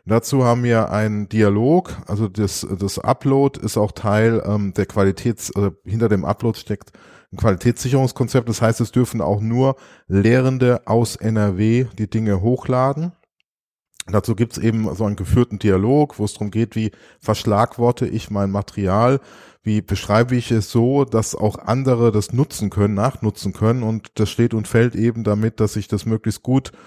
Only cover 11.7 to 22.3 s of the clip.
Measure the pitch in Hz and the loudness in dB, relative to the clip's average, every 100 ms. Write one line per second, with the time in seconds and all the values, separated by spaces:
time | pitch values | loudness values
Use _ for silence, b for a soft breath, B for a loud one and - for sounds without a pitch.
11.7 | 120 127 - 107 110 110 95 113 127 - | 2 0 -4 -4 -2 0 0 0 -2 0
12.7 | 127 131 143 170 - _ _ _ _ _ | 0 0 -2 -6 -8 _ _ _ _ _
13.7 | _ _ - - 101 117 101 117 - 113 | _ _ -20 -4 -2 0 -2 -2 -2 -2
14.7 | 110 110 92 104 101 92 123 120 98 104 | 0 -2 -2 -4 -4 0 2 2 0 2
15.7 | 95 107 147 147 - 104 - 104 107 113 | 2 4 2 2 -2 -6 -4 -6 -2 -2
16.7 | 113 107 b b b - 107 - 104 117 | -2 -4 b b b -4 -2 0 2 0
17.7 | - 120 - 117 110 - 101 98 101 - | 0 0 0 -2 -4 -6 -4 -2 -2 -6
18.7 | - 95 101 123 139 B B B B 104 | -4 0 2 2 2 B B B B -2
19.7 | 104 - 98 - 107 120 123 - 113 - | -2 -2 -6 0 2 2 0 0 -2 0
20.7 | 117 120 143 127 113 110 - 107 - - | 0 2 2 2 0 -2 -2 -2 -2 -4
21.7 | 123 131 120 117 104 - | 0 2 2 4 2 0